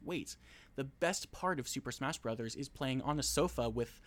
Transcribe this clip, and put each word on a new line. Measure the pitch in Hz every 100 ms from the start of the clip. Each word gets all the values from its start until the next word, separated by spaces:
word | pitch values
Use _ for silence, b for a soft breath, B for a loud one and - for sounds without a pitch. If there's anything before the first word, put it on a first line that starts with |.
wait, | - 170 - - B B B -
the |
best | 139 - 165 190 -
part | - 180 165
of | 120
Super | 135 127
Smash | - 135 -
Brothers | 117 113 113
is | - 139
playing | - 135 131
on | 135 151
a |
sofa | - - 175 - 117
with | 117 117 -